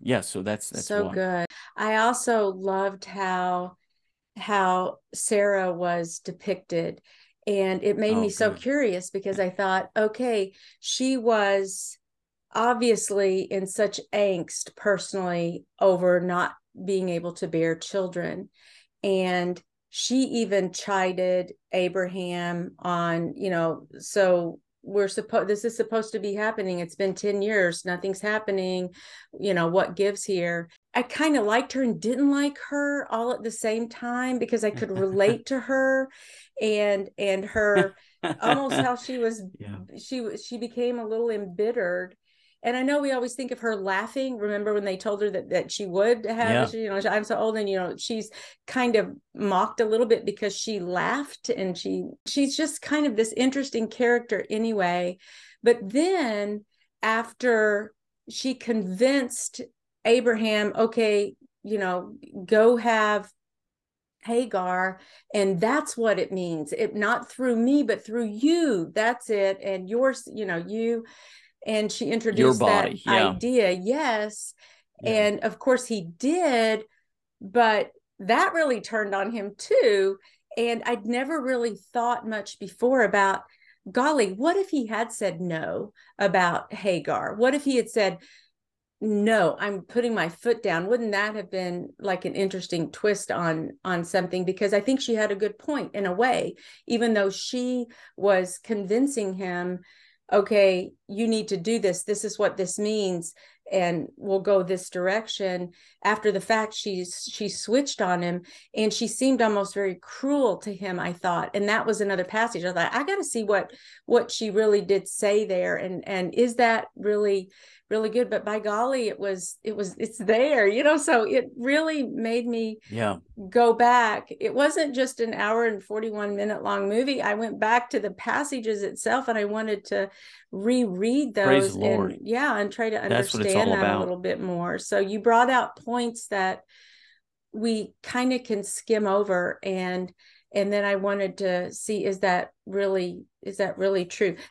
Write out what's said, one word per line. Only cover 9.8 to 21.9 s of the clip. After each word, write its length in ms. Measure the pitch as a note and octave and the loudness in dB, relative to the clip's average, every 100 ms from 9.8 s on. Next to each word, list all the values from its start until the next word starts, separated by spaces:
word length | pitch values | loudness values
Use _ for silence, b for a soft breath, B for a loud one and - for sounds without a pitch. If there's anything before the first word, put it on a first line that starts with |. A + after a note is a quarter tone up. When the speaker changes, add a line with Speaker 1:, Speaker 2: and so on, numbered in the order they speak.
| F#3 - | 0 0
Speaker 2:
okay, 580 | G#3+ G#3+ B3 A3 F#3+ b b b | 0 0 -2 0 -2 b b b
she 360 | - - C4 C4 | -8 -2 0 2
was 800 | A3+ A3 G3+ G3 F#3+ F#3+ - - _ _ _ _ _ | 2 4 4 2 0 -8 -12 -14 _ _ _ _ _
obviously 880 | - A#3 A#3+ A#3+ G#3 - G3+ G3 F#3+ | 0 2 4 4 2 2 2 2 2
in 260 | - G3 F#3+ | -2 -4 -4
such 320 | - G#3 G3+ - | 0 0 0 -4
angst 600 | G#3 G3+ F#3 - - - - | 0 2 2 -4 -8 -12 -4
personally 880 | G#3+ F#3+ - G3 F3+ F3 E3+ F3 - _ | 0 0 -2 -4 -2 -2 -2 -4 -14 _
over 380 | G3 F3+ F3+ F3+ | 4 4 4 4
not 320 | F3+ F3 - - _ - F#3 | 2 0 -2 -6 _ -12 -4
being 240 | F#3+ F#3 | -2 -2
able 240 | E3+ F3 | -4 -6
to 140 | F3 F#3 | -6 -4
bear 280 | E3 E3 D#3+ | 0 0 0
children, 760 | - G3 F#3 F3 E3+ E3+ G3+ b b b b _ | -4 -4 -4 -4 -6 -8 -12 b b b b _
and 580 | G3+ F#3+ F#3 F3+ F3 F3+ _ _ _ | -2 0 2 0 -2 -4 _ _ _
she 280 | - - B3+ | -8 0 0
even 500 | C4 A#3 A3 G3 F#3 | 2 0 0 0 0
chided 800 | - - G3 F#3 F3+ F3+ F3+ F3+ - _ | -4 -2 0 0 0 0 0 -2 -12 _
Abraham 1040 | F#3 F3+ | 0 0